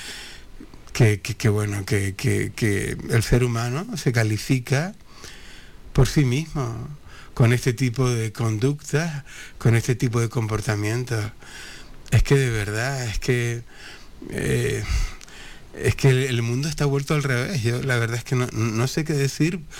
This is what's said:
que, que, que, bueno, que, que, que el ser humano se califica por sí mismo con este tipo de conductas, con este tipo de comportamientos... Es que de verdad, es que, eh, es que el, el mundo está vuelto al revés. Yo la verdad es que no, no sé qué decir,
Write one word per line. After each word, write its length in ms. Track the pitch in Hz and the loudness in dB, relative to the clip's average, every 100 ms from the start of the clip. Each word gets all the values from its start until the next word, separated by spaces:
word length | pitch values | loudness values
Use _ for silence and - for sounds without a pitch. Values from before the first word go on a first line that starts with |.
| - - - - - - - - - | -14 -14 -16 -18 -18 -18 -18 -18 -10
que, 280 | - 113 101 | 4 4 4
que, 140 | - 110 | -2 0
que, 140 | 113 | 2
bueno, 360 | 104 104 101 98 | 2 0 -4 -2
que, 280 | 101 98 | 0 0
que, 380 | 95 - 101 104 - | -2 0 0 -2 -2
que 420 | 110 101 104 - - | 0 0 -2 -6 0
el 140 | 123 | 0
ser 200 | - 123 | 4 4
humano 540 | 123 117 120 120 226 202 | 4 0 -2 -4 -4 -2
se 140 | - | 0
califica 840 | 117 107 107 - 131 123 135 180 - - - - - - - - - - | 2 2 0 2 0 2 0 0 -6 -18 -20 -18 -18 -18 -18 -20 -20 -2
por 160 | - 127 | 2 4
sí 160 | 156 | 6
mismo 640 | 131 131 160 151 120 117 135 147 - - - | 4 2 0 -2 -4 -4 -10 -12 -16 -18 -10
con 200 | - 117 | 4 6
este 200 | 120 135 | 6 2
tipo 360 | 117 131 117 127 | 0 0 2 2
de 240 | 117 110 | 2 -2
conductas, 880 | 101 113 107 131 147 - 151 165 147 - - - - | 0 0 2 0 0 -2 0 0 -4 -10 -16 -18 0
con 180 | 113 117 | 4 4
este 200 | - 117 | 2 0
tipo 240 | 131 117 | 0 0
de 80 | 117 | 0
comportamientos... 1000 | 127 110 107 107 104 104 117 123 113 107 - - - - - - - - | -2 -2 -2 -2 -2 0 -2 -2 -4 -4 -10 -18 -16 -16 -16 -18 -18 2
Es 120 | - | 4
que 120 | - 139 | 6 6
de 140 | 131 | 4
verdad, 560 | 110 101 107 127 139 120 | 2 0 -2 -2 -2 -4
es 140 | 98 | -2
que, 440 | - 123 120 117 - - - - - - - | 0 0 0 -4 -8 -18 -18 -18 -18 -16 -10
eh, 540 | - - 123 123 110 104 - - - - - - - - - | -4 0 0 0 -2 0 0 0 -4 -16 -18 -18 -18 -18 -2
es 140 | - - | 0 4
que 140 | 139 | 4
el, 80 | 127 | 4
el 180 | 135 120 | 2 0
mundo 260 | 117 123 156 | 0 -2 -4
está 180 | 151 143 | -2 0
vuelto 280 | 139 139 | 0 0
al 100 | 151 | 0
revés. 400 | 135 120 - 165 | 2 0 0 -2
Yo 180 | 113 123 | 0 0
la 160 | 135 120 | 0 0
verdad 200 | 113 117 | 0 -2
es 80 | - | -2
que 100 | 127 | 0
no, 120 | 127 | 0
no 360 | 107 113 110 131 | 0 0 0 0
sé 180 | - 156 | 0 0
qué 80 | |
decir, 480 | 147 139 - 156 190 - - | 0 0 2 0 0 -8 -14